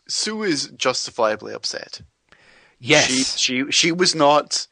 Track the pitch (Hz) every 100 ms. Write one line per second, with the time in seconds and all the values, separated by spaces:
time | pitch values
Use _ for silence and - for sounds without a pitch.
0 | - - 214 214 208 143 - 131 262 -
1 | - - 110 107 107 110 - - - -
2 | - _ _ - _ _ _ _ 123 151
3 | 131 131 131 - - 127 147 - 170 170
4 | 180 160 143 147 - - -